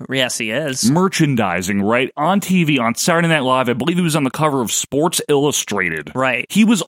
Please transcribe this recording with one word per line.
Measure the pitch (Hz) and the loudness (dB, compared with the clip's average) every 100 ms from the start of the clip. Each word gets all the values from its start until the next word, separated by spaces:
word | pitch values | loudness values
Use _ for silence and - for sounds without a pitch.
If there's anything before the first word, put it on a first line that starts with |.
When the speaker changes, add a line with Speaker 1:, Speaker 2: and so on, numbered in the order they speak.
| - | -6
Speaker 1:
Yes, | 131 123 - | -2 -2 -4
he | 110 | -4
is. | 120 156 131 113 | -4 -4 -2 2
Speaker 2:
Merchandising, | 160 190 - 151 120 98 87 92 101 | 2 2 2 0 2 0 -2 -2 0
right? | 101 120 131 - | 0 0 -2 -2
On | 160 202 | 0 0
T | - 185 | 2 2
V, | 151 139 | 2 2
on | 117 | 0
Saturday | 117 - 170 170 | 0 0 2 2
Night | 156 | 2
Live. | 131 127 127 | 2 2 2
I | |
believe | 117 135 180 | 0 0 0
he | |
was | 170 156 | 0 0
on | |
the | 135 | -2
cover | - 151 139 | 0 0 0
of | 107 | -2
Sports | - - 139 165 - - | -4 -4 -2 0 -2 0
Illustrated. | 143 147 - - 101 90 80 73 | 2 2 -2 -4 -2 -2 -4 -6
Speaker 1:
Right. | 127 131 120 - | -2 -2 -2 -2
Speaker 2:
He | 196 | 2
was | 220 214 | 4 2